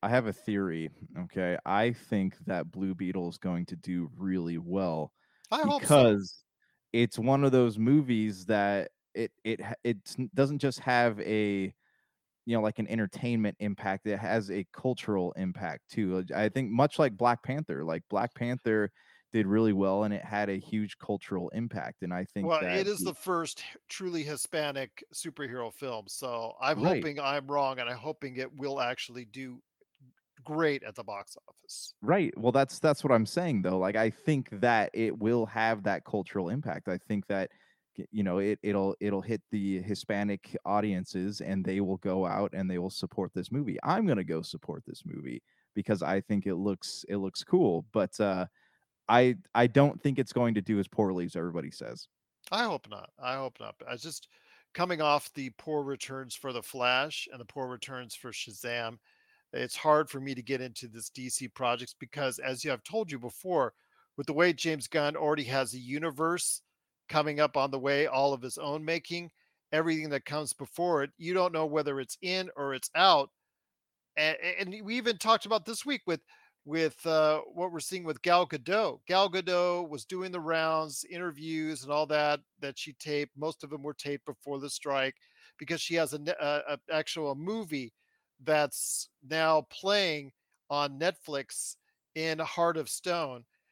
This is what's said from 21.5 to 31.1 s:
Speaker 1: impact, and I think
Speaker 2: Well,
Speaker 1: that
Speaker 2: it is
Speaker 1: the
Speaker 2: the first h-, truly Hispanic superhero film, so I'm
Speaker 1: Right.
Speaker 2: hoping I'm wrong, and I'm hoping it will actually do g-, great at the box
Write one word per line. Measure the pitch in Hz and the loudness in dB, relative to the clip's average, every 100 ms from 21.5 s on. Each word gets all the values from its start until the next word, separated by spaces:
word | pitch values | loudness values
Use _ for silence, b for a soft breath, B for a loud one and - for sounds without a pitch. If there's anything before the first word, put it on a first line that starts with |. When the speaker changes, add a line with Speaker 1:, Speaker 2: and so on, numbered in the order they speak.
Speaker 1:
impact, | 110 117 101 60 - | -6 -6 -6 -8 -8
and | 90 | -6
I | 90 | -6
think | 92 101 98 | -6 -4 0
Speaker 2:
Well, | 160 | 0
Speaker 1:
that | 87 180 | 0 0
Speaker 2:
it | 196 | 0
is | 214 | -2
Speaker 1:
the | 185 | -4
Speaker 2:
the | |
first | 151 190 175 156 - | -4 -2 -2 -2 -8
h-, | - - - | -14 -16 -16
truly | - 185 170 | -10 -6 -4
Hispanic | 147 143 - 160 147 139 131 - - | -4 -6 -4 -2 -2 -4 -8 -12 -16
superhero | - 165 147 135 123 117 | -10 -10 -8 -8 -6 -8
film, | - 135 110 98 | -8 -8 -8 -8
so | - 131 117 113 - | -8 -6 -4 -6 -2
I'm | 131 156 | 0 4
Speaker 1:
Right. | 180 151 | 4 4
Speaker 2:
hoping | 151 143 | 0 -2
I'm | 139 143 135 | 0 0 0
wrong, | 143 135 127 | 2 2 0
and | 120 | -4
I'm | 123 | -6
hoping | 151 156 139 127 | -8 -8 -8 -6
it | 131 | -8
will | 143 139 139 | -6 -4 -2
actually | 123 127 - 123 113 | -2 -2 -6 -12 -14
do | 131 131 123 _ _ _ _ | -12 -12 -14 _ _ _ _
g-, | 127 _ _ _ | -20 _ _ _
great | 135 156 156 139 | -6 0 2 2
at | 110 | -4
the | 107 | -12
box | 107 | -10